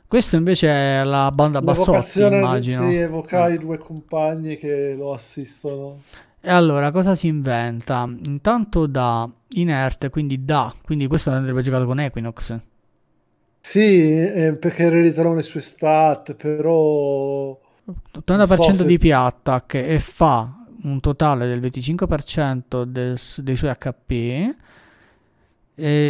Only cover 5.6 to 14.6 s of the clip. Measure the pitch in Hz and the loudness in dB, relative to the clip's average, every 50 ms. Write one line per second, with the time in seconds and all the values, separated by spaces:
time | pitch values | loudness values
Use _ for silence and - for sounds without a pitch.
5.6 | - 147 139 139 139 139 143 143 - _ - - - _ _ _ - 180 180 175 | -10 -10 -10 -10 -12 -14 -18 -20 -20 _ -20 -20 -20 _ _ _ -2 2 4 4
6.6 | 170 160 143 143 143 147 151 185 180 196 190 - - 160 156 151 135 131 120 117 | 4 4 2 0 0 0 0 0 2 2 0 0 0 -2 -2 -2 -2 -2 -2 -2
7.6 | 120 120 117 117 120 - 135 123 120 120 120 120 160 143 143 143 - 208 233 240 | -2 -4 -6 -8 -6 -4 -4 -4 -4 -6 -8 -10 -10 -8 -8 -4 -2 0 0 0
8.6 | 208 - - 170 160 147 135 131 123 120 117 113 113 120 - _ _ - - 170 | 0 -2 0 0 0 0 0 -2 0 0 0 -2 -4 -6 -10 _ _ -8 -4 -2
9.6 | 175 170 151 135 135 131 - - - 135 - 156 151 139 135 131 135 139 151 143 | -2 0 0 0 -2 -2 -2 -4 -6 -6 -4 -4 -4 -4 -4 -4 -4 -2 -2 -2
10.6 | 120 110 - - - - 156 147 139 131 156 165 - 147 131 131 135 131 127 131 | -2 -4 -6 -12 -8 -6 -4 -4 -2 -2 -2 -2 -2 -2 -2 -2 -2 -2 -2 -2
11.6 | 123 135 131 127 127 120 127 139 147 131 - 120 113 117 113 - - - 117 117 | -2 0 -2 0 0 -2 -2 -2 -4 -4 -6 -8 -8 -10 -10 -10 -10 -8 -8 -10
12.6 | - _ _ _ _ _ _ _ _ _ _ _ _ _ _ _ _ _ _ _ | -12 _ _ _ _ _ _ _ _ _ _ _ _ _ _ _ _ _ _ _
13.6 | - - - 196 214 214 196 175 160 156 156 160 165 202 208 180 160 160 151 156 | -8 -2 2 4 6 6 6 6 6 4 4 2 0 0 0 0 0 0 0 0